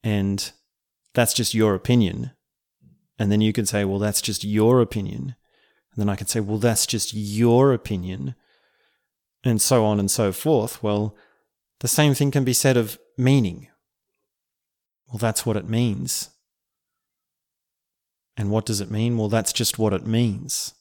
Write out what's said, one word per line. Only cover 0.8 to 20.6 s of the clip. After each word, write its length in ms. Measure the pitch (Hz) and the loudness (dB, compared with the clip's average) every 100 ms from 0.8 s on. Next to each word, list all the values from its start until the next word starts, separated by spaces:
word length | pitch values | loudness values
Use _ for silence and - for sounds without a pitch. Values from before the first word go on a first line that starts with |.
| _ _ _ | _ _ _
that's 200 | - 117 | 0 0
just 200 | - 113 110 | 0 -2 2
your 180 | 110 | 2
opinion. 580 | 95 - 123 98 117 123 _ _ _ _ _ _ _ _ _ | 2 4 4 4 0 -10 _ _ _ _ _ _ _ _ _
And 140 | 101 | 2
then 100 | 104 | 4
you 120 | 110 | 2
can 120 | 107 104 | 0 -2
say, 200 | 104 101 | -2 -2
"Well, 140 | 98 | -2
that's 220 | 104 98 | -2 -2
just 220 | - 98 | -4 -6
your 380 | 104 107 110 127 | -2 2 4 4
opinion." 540 | 113 110 98 107 135 123 _ _ _ _ _ - | 2 -2 -8 -8 -10 -12 _ _ _ _ _ -4
And 60 | |
then 80 | 104 | -2
I 60 | 95 | -2
can 120 | 95 | -4
say, 140 | 117 | -4
"Well, 160 | 101 107 | -2 0
that's 280 | 120 107 - | 0 0 -2
just 280 | 113 - | -4 -4
your 600 | 107 104 104 117 120 139 | -6 -6 2 4 6 4
opinion." 600 | 123 - 101 90 92 135 127 _ _ _ _ _ _ _ _ _ _ | 2 -2 -6 -6 -8 -8 -10 _ _ _ _ _ _ _ _ _ _
And 180 | 127 110 | -2 0
so 240 | - 127 107 | 2 4 4
on 140 | 104 | 2
and 120 | 98 | 0
so 200 | - 104 | 0 -2
forth. 520 | 90 151 143 104 - | 0 0 0 0 -4
Well, 320 | 107 104 107 - _ _ _ _ _ _ | -2 -2 -2 -8 _ _ _ _ _ _
the 80 | 120 | -2
same 260 | - 151 | 2 4
thing 180 | 135 139 | 4 0
can 120 | 143 | 0
be 100 | 127 | 0
said 240 | 123 135 123 | 2 2 2
of 220 | 110 - _ - | 0 -8 _ -2
meaning. 500 | 127 139 104 87 - _ _ _ _ _ _ _ _ _ _ _ _ _ _ | 2 4 2 -4 -18 _ _ _ _ _ _ _ _ _ _ _ _ _ _
"Well, 100 | 113 | -4
that's 280 | 117 110 - | -2 -2 -2
what 120 | 104 | -4
it 120 | 107 | -2
means." 600 | 113 120 80 127 - - _ _ _ _ _ _ _ _ _ _ _ _ _ _ _ _ _ _ _ _ - | 0 0 -2 -4 -6 -8 _ _ _ _ _ _ _ _ _ _ _ _ _ _ _ _ _ _ _ _ -6
And 140 | 101 | -2
what 140 | 107 107 | -2 -2
does 160 | 107 | -6
it 100 | 98 | -6
mean? 260 | 107 117 117 | -4 -2 -2
Well, 120 | 107 | 0
that's 240 | 113 101 | 0 -2
just 260 | - 117 - | -2 -4 0
what 140 | 110 | 0
it 120 | 95 80 | 0 -2
means. 680 | 110 120 104 - - | 0 0 -2 -8 -8